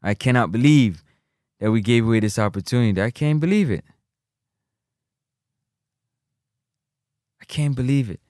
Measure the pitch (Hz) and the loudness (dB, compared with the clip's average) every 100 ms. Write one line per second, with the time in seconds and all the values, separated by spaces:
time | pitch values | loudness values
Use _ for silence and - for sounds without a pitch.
0 | - 104 - 123 101 101 135 151 120 82 | -4 -4 0 0 0 0 4 6 4 0
1 | _ _ _ _ _ _ 107 113 101 120 | _ _ _ _ _ _ -2 -2 2 2
2 | 113 113 107 101 104 98 92 127 117 95 | 2 2 0 0 -2 -4 -4 0 0 0
3 | 107 - 151 151 160 208 180 95 - _ | -2 -2 -2 0 0 0 0 -2 -8 _
4 | _ _ _ _ _ _ _ _ _ _ | _ _ _ _ _ _ _ _ _ _
5 | _ _ _ _ _ _ _ _ _ _ | _ _ _ _ _ _ _ _ _ _
6 | _ _ _ _ _ _ _ _ _ _ | _ _ _ _ _ _ _ _ _ _
7 | _ _ _ _ - - 147 131 127 139 | _ _ _ _ -14 -4 -4 -2 0 0
8 | 120 87 | -2 -8